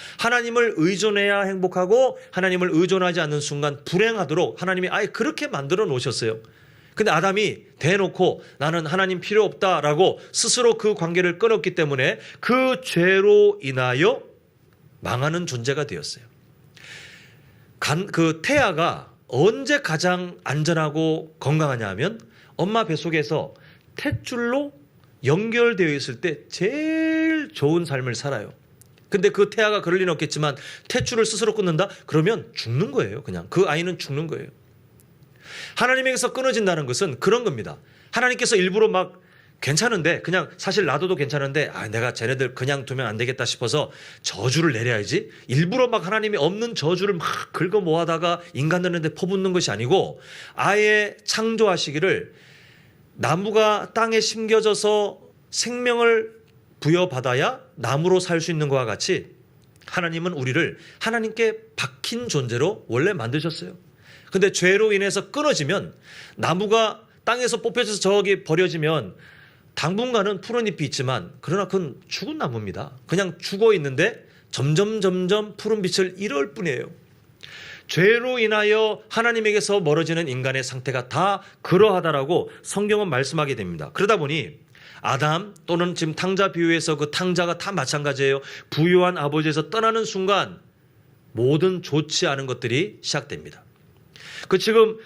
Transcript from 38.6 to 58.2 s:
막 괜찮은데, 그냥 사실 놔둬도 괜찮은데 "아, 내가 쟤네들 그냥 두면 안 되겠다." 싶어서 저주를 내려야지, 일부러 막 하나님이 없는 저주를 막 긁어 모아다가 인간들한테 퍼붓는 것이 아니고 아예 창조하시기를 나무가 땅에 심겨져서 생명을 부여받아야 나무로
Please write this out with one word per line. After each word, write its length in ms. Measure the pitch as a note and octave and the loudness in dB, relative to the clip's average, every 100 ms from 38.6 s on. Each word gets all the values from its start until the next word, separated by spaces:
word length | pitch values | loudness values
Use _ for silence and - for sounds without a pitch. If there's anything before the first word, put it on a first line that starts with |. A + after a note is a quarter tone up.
| F#3 G3 G#3+ | 4 4 4
막 340 | F#3 F3+ - _ _ _ _ | 4 -2 -6 _ _ _ _
괜찮은데, 600 | - D#3 A3+ G#3 D#3 D#3 | -2 0 2 0 0 -2
그냥 280 | - F3+ C#3 - | 0 -2 -2 -6
사실 300 | - F#3+ D#3+ | -2 0 0
놔둬도 300 | C#3+ F3+ D3 | 0 0 -2
괜찮은데 540 | C3+ C#3+ C#3 D3 C#3 | -2 -2 -2 -2 -2
"아, 160 | F#2 G#2 | -4 -6
내가 240 | A2 A#2+ | -2 -2
쟤네들 420 | - A2+ C3 C3 C3 | -2 -4 -2 -4 -4
그냥 300 | C3 C#3 C3+ | -4 -4 -4
두면 200 | C3 A#2+ | -6 -4
안 120 | A2 | -4
되겠다." 260 | A#2+ B2 | -4 -4
싶어서 480 | A#2 - A#2 D3+ B2 - - - | -6 -4 -2 -2 -2 -8 -20 -14
저주를 500 | - F#2 A#2+ C#3 E3 | -10 -4 -2 2 0
내려야지, 580 | A2+ A#2+ A2 G2 E3 - - - | 0 0 -2 -2 -4 -4 -12 -2
일부러 400 | C3 F3 B3+ B3 | 0 2 2 2
막 180 | A3 E3+ | 0 -2
하나님이 320 | A3 G#3+ G3+ | -2 0 0
없는 380 | D3+ G#3 A#3 G3+ | 0 0 -4 -4
저주를 400 | D3 F3 G3+ F3 | -2 0 0 -2
막 360 | - - - | -4 -6 -8
긁어 300 | - F3+ G#3 | -4 0 0
모아다가 600 | F3 D#3+ E3+ E3 E3+ E3+ - | 2 0 0 0 0 -2 -6
인간들한테 640 | - D3+ F3+ F3+ E3+ D#3 D#3+ | -4 0 2 0 -2 -4 -4
퍼붓는 360 | F3+ G3 F#3+ | -2 0 0
것이 180 | F3+ - | 0 0
아니고 520 | G2+ A#2+ F#3 D#2 - - - - - | -2 -2 0 -2 -6 -18 -20 -14 -2
아예 600 | D3 G3+ G#3+ G#3+ G#3 - - | 0 2 4 2 0 -6 -6
창조하시기를 1040 | - A3+ A3+ G#3+ E3 - C#3+ F#3 G#2+ - - - - - - _ _ _ - | -4 -2 2 2 2 -2 -2 0 0 -4 -16 -20 -20 -20 -20 _ _ _ -6
나무가 720 | B2 E3 G3+ A3 G#3+ G#3 - | -2 0 0 2 4 2 -2
땅에 280 | A3+ A3+ A3+ | -2 2 2
심겨져서 1000 | A3 A3 A3 A3 G#3+ G3+ G#3 G#3 G3+ - - _ _ | 0 -2 2 2 4 2 2 2 0 -4 -18 _ _
생명을 800 | - A3+ B3 B3 A#3 A#3 A3+ A3 - _ _ _ _ | -6 -4 -2 0 4 4 4 2 -8 _ _ _ _
부여받아야 800 | D3 E3+ F3+ B2+ B2+ B2+ F#3+ C4 - - | 2 2 2 0 0 2 0 -2 -10 -8
나무로 460 | A2+ C#3 F3 F#3 | -2 0 4 2